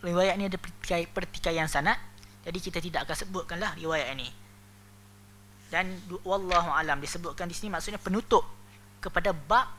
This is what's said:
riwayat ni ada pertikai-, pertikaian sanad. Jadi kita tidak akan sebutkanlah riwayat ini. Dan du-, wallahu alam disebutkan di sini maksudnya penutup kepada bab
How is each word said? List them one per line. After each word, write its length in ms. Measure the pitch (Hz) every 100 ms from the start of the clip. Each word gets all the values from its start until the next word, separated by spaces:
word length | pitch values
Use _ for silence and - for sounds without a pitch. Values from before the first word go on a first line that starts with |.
riwayat 320 | 175 175 190
ni 160 | 196 196
ada 80 | 180
pertikai-, 480 | - - - 170 170
pertikaian 560 | 190 175 - 170 165 156
sanad. 260 | 143 170 240 - - - -
Jadi 160 | 170 175
kita 240 | 190 170
tidak 240 | 170 160 -
akan 100 | 151
sebutkanlah 640 | 190 190 - 170 208 160
riwayat 400 | 160 156 127 135
ini. 160 | 123 - - - - - - - - - - - - - -
Dan 240 | 165 185 185 185
du-, 100 | 180 185
wallahu 480 | 196 185 175 170
alam 240 | 147 156 139
disebutkan 460 | 147 175 170 - 175
di 80 |
sini 160 | 170 208
maksudnya 320 | 175 214 202
penutup 400 | 190 202 - 220 - - - - - -
kepada 320 | 185 175 165
bab 400 | 160 143 233 262